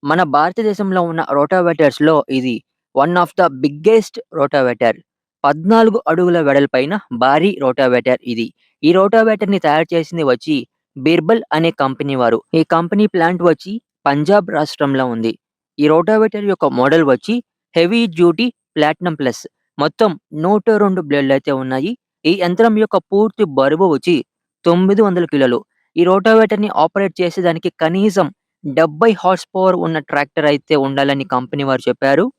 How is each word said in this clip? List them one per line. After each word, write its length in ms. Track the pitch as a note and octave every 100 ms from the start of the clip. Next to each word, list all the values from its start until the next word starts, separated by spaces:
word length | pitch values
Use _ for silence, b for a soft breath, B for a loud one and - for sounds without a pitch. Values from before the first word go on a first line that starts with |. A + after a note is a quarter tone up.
మన 180 | C#3+ E3 E3+
భారతదేశంలో 720 | C#3+ D#3+ F#3 G#3+ G3+ G3 F#3
ఉన్న 180 | E3+ E3 -
రోటావేటర్స్‌లో 840 | C#3+ D3 F#3 F3 D#3+ D3+ - D3+ D#3 -
ఇది 260 | C3 B2+ A2+ _ _ _
one 200 | C3+ D3
of 160 | F3 F3
the 140 | - F3
biggest 600 | C3+ C#3 D3 E3+ A3+ G#3 - -
రోటావేటర్. 680 | D#3+ C#3 C#3+ B2+ A#2+ A#2 - _ _ _ _
పద్నాలుగు 540 | C#3+ D3+ E3+ A3+ A3+ G#3+ -
అడుగుల 320 | E3 F3+ F3
వెడల్పైన 520 | D3 C#3 C#3 C3 C#3 G3+ -
భారీ 380 | A#2+ B2+ D3 F#3 F#3+
రోటావేటర్ 640 | C3+ B2 C3 B2 A#2 B2+
ఇది. 240 | B2 A2+ A#2 _ _ _
ఈ 80 | D3
రోటావేటర్‌ని 680 | F3+ G3 A3+ A3 G#3+ G3+ G3
తయారు 280 | D#3 D3+ E3
చేసింది 360 | E3+ D#3 E3+
వచ్చి 320 | D3 B2 - D3 A#2 _ _ -
బీర్బల్ 460 | C3 E3 D#3 A3+ -
అనే 180 | D3+ E3
కంపెనీ 420 | - C3+ C3 C#3+ C3+
వారు. 220 | A#2 A2+ _
ఈ 120 | D#3+
కంపెనీ 420 | D#3 E3 E3+ G3+ G#3
ప్లాంట్ 360 | F#3 E3+ F3+
వచ్చి 300 | F3 D#3 F#3 A3 _ _
పంజాబ్ 440 | - C#3+ D3+ G#3 F3+
రాష్ట్రంలో 540 | D#3+ D3+ - C#3+ C3+ B2+
ఉంది. 260 | A#2 A2+ - _ _ _ -
ఈ 60 | D3
రోటావేటర్ 580 | D#3 F3 G#3+ A3 G#3 G3+
యొక్క 180 | F#3 D3
మోడల్ 320 | B2+ C3 D#3+
వచ్చి 300 | D3 C3 - A#3+ - _ _
హెవీ 280 | E3 F3 A#3 A#3
డ్యూటీ 400 | D#3+ F3 D#3+ B3 - _
ప్లాటినం 440 | - D3+ D#3 F3+
ప్లస్. 300 | D#3 C3+ A#2 - _ _ -
మొత్తం 320 | D3 - A3 D#3 _ D3+
నూట 260 | E3+ G#3 A3+ G#3+
రెండు 240 | G3+ F#3
బ్లేడ్లు 320 | D3+ C#3+ C3+
అయితే 180 | C3+ -
ఉన్నాయి. 400 | C3+ C3 C3 D#3+ B3 _ _
ఈ 100 | D3+ G3
యంత్రం 380 | F3 F3+ A3+ G#3+
యొక్క 200 | G#3+ F#3+
పూర్తి 400 | _ G3 G#3+ - G3
బరువు 340 | C3+ C3+ D#3 F#3
వచ్చి 280 | C#3+ - D#3+ - _ _ _
తొమ్మిది 380 | E3+ E3+ F#3+ G3+
వందల 240 | G#3 F3+ E3+
కిలోలు. 320 | C#3+ C3 A#2+ - _ _ -
ఈ 80 |
రోటావేటర్‌ని 640 | F3 F#3+ G3 A3 A3 G#3 G#3 -
ఆపరేట్ 380 | D#3+ G3+ G3 -
చేసేదానికి 540 | F3 F3 F3 E3 F3 _
కనీసం 480 | D#3+ F3+ G#3+ F#3+ E3 - _ _
డెబ్బై 460 | D3 C3+ D#3+ D3+ A3+
హార్స్ 320 | G3+ F3+ F#3 -
పవర్ 300 | F#3+ F#3+ F3+
ఉన్న 220 | E3+ D#3+
ట్రాక్టర్ 480 | C#3+ D3 C#3+ - D3+
అయితే 280 | D3 _ C#3+
ఉండాలని 480 | C3+ C#3 C#3 C#3
కంపెనీ 400 | C3+ B2+ B2+ C#3+
వారు 180 | C3+ C3
చెప్పారు. 420 | - B2 C3+ C#3 A#3+